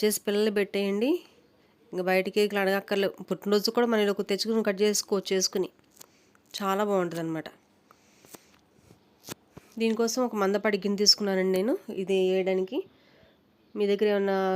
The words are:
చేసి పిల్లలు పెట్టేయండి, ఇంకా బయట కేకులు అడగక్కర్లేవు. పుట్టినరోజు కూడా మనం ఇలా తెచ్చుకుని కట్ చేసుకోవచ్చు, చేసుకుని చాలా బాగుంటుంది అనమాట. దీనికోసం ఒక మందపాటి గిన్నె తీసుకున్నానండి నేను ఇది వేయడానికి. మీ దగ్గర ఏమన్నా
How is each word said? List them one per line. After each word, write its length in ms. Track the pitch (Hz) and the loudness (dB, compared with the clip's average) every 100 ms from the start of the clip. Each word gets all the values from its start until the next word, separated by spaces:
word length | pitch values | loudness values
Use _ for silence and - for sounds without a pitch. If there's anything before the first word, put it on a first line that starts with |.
చేసి 160 | 214 208 - | 0 0 -2
పిల్లలు 240 | 208 214 208 | 0 0 0
పెట్టేయండి, 520 | 196 202 196 202 240 349 - _ _ _ _ _ _ | -2 -2 -2 0 0 0 -4 _ _ _ _ _ _
ఇంకా 100 | 180 185 | -4 0
బయట 200 | 185 190 | 2 2
కేకులు 260 | 202 208 202 | 2 2 2
అడగక్కర్లేవు. 520 | 190 196 196 202 196 - 190 | 2 0 0 0 0 -2 -6
పుట్టినరోజు 440 | 185 202 208 196 226 | -6 0 2 2 0
కూడా 100 | 240 | 2
మనం 100 | 226 202 | 2 2
ఇలా 80 | 196 196 | 0 -2
తెచ్చుకుని 320 | 196 214 226 214 | -2 0 0 0
కట్ 120 | 190 | 2
చేసుకోవచ్చు, 460 | 208 208 - 202 185 | 0 0 -2 -4 0
చేసుకుని 340 | 190 185 196 180 - _ - - _ _ _ _ | 0 0 -2 -4 -6 _ -20 -20 _ _ _ _
చాలా 300 | - 202 190 208 | -6 -2 0 0
బాగుంటుంది 320 | 196 175 165 | 0 0 -4
అనమాట. 240 | 165 160 151 - _ _ _ _ _ _ - - _ _ _ _ _ - _ _ - - _ - - - | -6 -6 -8 -18 _ _ _ _ _ _ -20 -20 _ _ _ _ _ -20 _ _ -20 -20 _ -20 -18 -2
దీనికోసం 400 | 226 220 226 240 247 | -2 0 0 0 -4
ఒక 100 | 220 | 0
మందపాటి 380 | 196 202 220 208 | 0 2 0 -2
గిన్నె 140 | 196 196 | -2 2
తీసుకున్నానండి 520 | 208 - 208 190 190 185 | 2 2 2 0 2 2
నేను 180 | 208 339 - 208 | 0 -2 -4 -8
ఇది 160 | 185 190 185 | -2 2 2
వేయడానికి. 480 | 185 185 190 190 285 381 _ _ _ _ _ _ _ _ | 2 0 0 -2 -6 -8 _ _ _ _ _ _ _ _
మీ 120 | 214 202 | -2 0
దగ్గర 160 | 202 214 | 2 2
ఏమన్నా 220 | 202 196 196 190 | 2 2 2 0